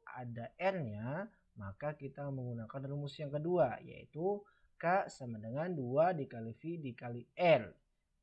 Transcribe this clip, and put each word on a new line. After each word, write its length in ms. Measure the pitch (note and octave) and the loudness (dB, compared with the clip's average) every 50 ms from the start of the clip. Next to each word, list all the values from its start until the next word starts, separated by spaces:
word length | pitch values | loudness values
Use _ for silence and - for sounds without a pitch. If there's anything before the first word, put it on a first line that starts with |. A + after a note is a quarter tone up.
| - | -16
ada 460 | - - B2+ B2 A#2+ A#2 A#2 A#2 - - | -12 -10 -8 -8 -8 -6 -8 -8 -8 -4
R-nya, 720 | - F3 G3 F#3+ F3 C#3 A2 G#2 G#2 A2+ B2+ D3 F3+ G#3 A3 - _ _ _ - | 0 2 2 2 2 0 -4 -4 -4 -4 -4 -2 -4 -4 -6 -10 _ _ _ -14
maka 380 | A2+ G2+ G2 F#2+ - D3 D3+ D3 | -10 -10 -8 -6 -4 -4 -4 -4
kita 340 | - C#3 C3+ - D3 C#3+ | -4 -8 -10 -8 -6 -4
menggunakan 600 | C#3+ C3+ C3 B2 B2 A#2 A#2 A2 A2+ - C3+ C3+ C3+ | -4 -4 -4 -4 -4 -4 -6 -6 -6 -8 -6 -6 -4
rumus 260 | C#3+ D3 C#3+ C3+ - - | -4 -4 -4 -6 -6 -6
yang 80 | D3+ C#3 | -4 -2
kedua, 480 | C#3+ D3 D#3 F3 F3+ E3+ C#3+ A#2+ - - - | -2 0 2 4 6 6 6 6 4 -2 -8
yaitu 560 | - - - A#2 - - D3+ E3+ G3 G#3 G3+ G3+ - - _ _ _ _ - | -12 -14 -14 -14 -10 -6 -2 0 0 0 -2 -6 -12 -20 _ _ _ _ -2
K 260 | E3+ E3+ F#3 G3 - | 2 4 4 4 2
sama 300 | - - - C3 A#2+ A2+ | 0 -4 -8 -8 -8 -6
dengan 320 | G#2+ A2 A2+ B2 D3 E3 F#3 | -6 -6 -4 -2 -2 -2 -2
dua 400 | F3 C#3+ A#2+ A#2 C3 D3 E3 F#3 | -2 -2 -2 2 6 6 6 6
dikali 460 | F3+ D3 C3 - B2 A#2 A2+ A2+ A2+ | 4 2 -2 -4 -6 -6 -6 -8 -8
V 240 | - - E3 E3+ E3 | -8 -8 -6 -6 -4
dikali 400 | C#3+ B2+ A2+ - C3 A#2+ A#2+ A#2+ A#2 _ - | -6 -6 -6 -6 -6 -6 -6 -6 -8 _ 0
R. 320 | - F3+ E3+ D3+ B2 G#2+ E2+ - _ _ _ _ _ _ _ _ _ | 4 8 8 8 8 6 0 -12 _ _ _ _ _ _ _ _ _